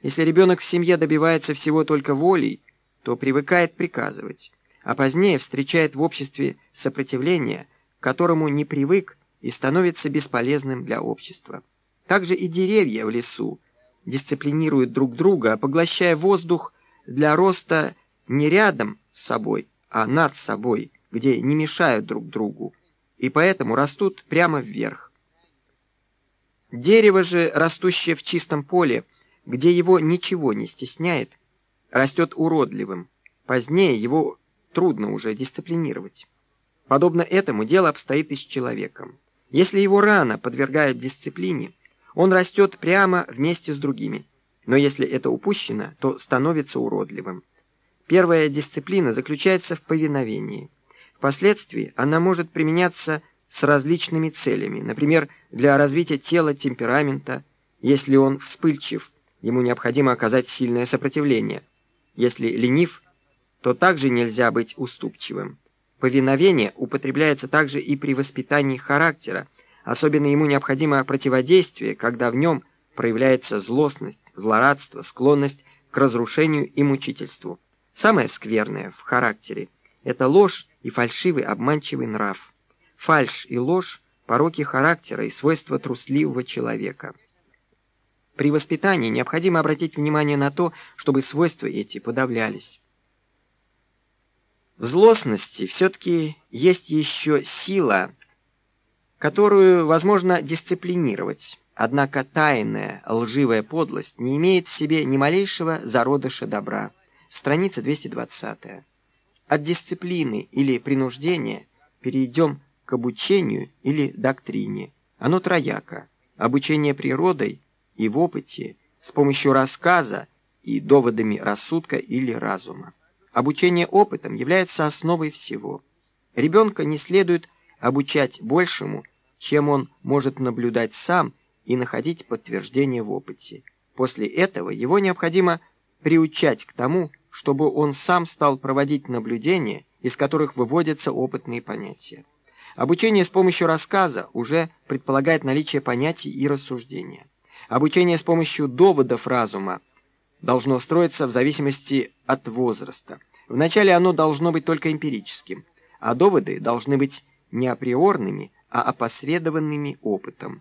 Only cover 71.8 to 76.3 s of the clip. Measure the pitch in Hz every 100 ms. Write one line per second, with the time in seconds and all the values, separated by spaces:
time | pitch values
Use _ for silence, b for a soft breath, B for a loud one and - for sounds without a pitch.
71.8 | 110 107 117 120 120 123 165 151 - _
72.8 | _ - 117 113 131 127 - 107 95 123
73.8 | 151 139 101 - _ - 107 107 131 139
74.8 | - - 139 - 131 147 139 139 b b
75.8 | _ - 135 117 117